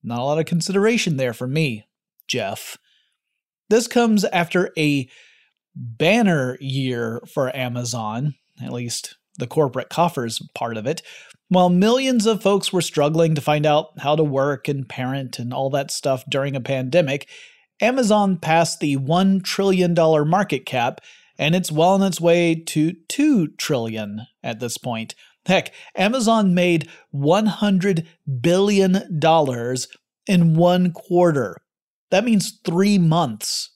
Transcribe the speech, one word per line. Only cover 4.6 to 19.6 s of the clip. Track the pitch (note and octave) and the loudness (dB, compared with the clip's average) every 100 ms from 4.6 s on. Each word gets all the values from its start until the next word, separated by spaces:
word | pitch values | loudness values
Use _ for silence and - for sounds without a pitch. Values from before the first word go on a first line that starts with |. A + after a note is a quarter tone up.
| F#3 - | -2 -2
a | D3+ C#3+ B2 _ _ _ _ _ _ | 0 0 -4 _ _ _ _ _ _
banner | C#3+ A#2+ A2+ D#3+ A3 G#3 D#3+ B2+ B2+ | -16 -14 -2 2 4 4 2 -2 -6
year | C3+ C3+ B2+ A#2+ A#2 A#2 - | -6 -4 -4 -4 -4 -8 -8
for | - B2+ | -4 -4
Amazon, | C3 B2 B2 A#2+ A#2+ G#2+ A2+ D3 - _ - | -4 -6 -6 -6 -6 -6 -4 -6 -6 _ -16
at | C3 | -10
least | B2 A#2+ - - - _ - | -8 -8 -10 -12 -20 _ -12
the | A#2+ | -4
corporate | - C#3 B2+ - | 0 0 -2 -6
coffers | - F3 - A#2 A2+ - | -2 -2 -2 -6 -8 -12
part | - A#2 A2+ | -8 -8 -6
of | A2+ | -6
it. | D#3+ - - - _ _ | -8 -12 -20 -20 _ _
While | F#3 F3+ | 2 4
millions | F3+ G#3 B3+ C4 B3 | 4 4 2 2 0
of | G#3 G#3+ | 0 0
folks | G3 G3+ - | 0 0 0
were | F#3 | -2
struggling | - - D3 D#3+ E3 | -2 0 0 2 2
to | D#3 | 0
find | D3+ D3+ D3+ | 0 0 2
out | D3 D#3 - | 0 -2 -8
how | C#3 | -2
to | D3+ | 0
work | D3+ C3+ C#3 C3+ - | 0 0 -2 -2 -6
and | C#3 B2+ | -6 -8
parent | - B2+ C#3 B2+ - | -8 -6 -6 -8 -10
and | A#2+ | -8
all | C3 C3+ | -6 -4
that | C#3 C#3 | -4 -4
stuff | - C#3+ C3 - | -6 -2 -4 -4
during | C#3+ C#3 | -4 -4
a | C3+ | -6
pandemic, | A#2 C3+ B2+ E3+ C3 D3 - - - _ _ _ | -4 -4 0 0 0 -4 -8 -20 -20 _ _ _
Amazon | A3+ C4 A3 G#3 G3+ E3+ | 0 2 2 4 2 0
passed | D#3 E3 E3 - | 2 2 2 -2
the | D3+ C#3 | -2 -2
one | C3+ E3+ F#3+ F#3+ | 0 2 2 2
trillion | F#3 - | -2 -2